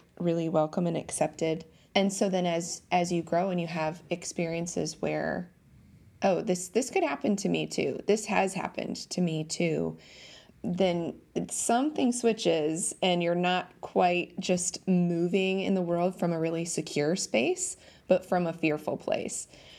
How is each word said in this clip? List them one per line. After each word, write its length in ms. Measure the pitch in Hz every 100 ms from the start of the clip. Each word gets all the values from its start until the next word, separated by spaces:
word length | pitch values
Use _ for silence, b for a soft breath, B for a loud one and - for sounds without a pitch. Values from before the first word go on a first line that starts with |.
| _ -
really 300 | 175 170 165
welcome 380 | 156 156 185 175
and 100 | 165
accepted. 640 | - - 156 - 160 160 - b b
And 180 | 202 196
so 160 | 196 202
then 200 | 185 180
as, 340 | 170 170 - -
as 200 | 180 175
you 100 | 170
grow 300 | 165 170 196
and 100 | 180
you 60 | 170
have 340 | 165 156 - -
experiences 880 | 175 - - 165 165 170 170 156 -
where, 500 | 151 151 - - 180 _ _ - - - - -
"Oh, 180 | 196 165
this, 280 | 220 180 -
this 200 | 220 262
could 140 | 381
happen 320 | 320 - - 202
to 120 | 185
me 180 | 160 151
too. 340 | - 143 - -
This 180 | 220 214
has 280 | 185 190
happened 420 | 190 - - - - -
to 100 | -
me 220 | 175 156 156
too," 520 | - 170 156 165 160 B B B B B -
then 520 | - 180 190 175 165 - - - 175
something 640 | - - 233 302 302 254
switches 840 | 240 233 220 175 165 151 160 - -
and 200 | 185 175
you're 140 | 170 175
not 360 | 180 180 - -
quite 560 | - - 180 180 - -
just 460 | 190 180 - - -
moving 720 | 180 175 170 175 190 190 190
in 120 | 190
the 80 | 190
world 340 | 170 170 180 190
from 160 | 175
a 60 | 160
really 260 | 165 165 170
secure 500 | - 156 147 147 185
space, 640 | - 214 285 359 - - B B B
but 180 | 180 -
from 220 | 180 170
a 60 |
fearful 440 | 170 160 151 - -
place. 500 | - - - - - B B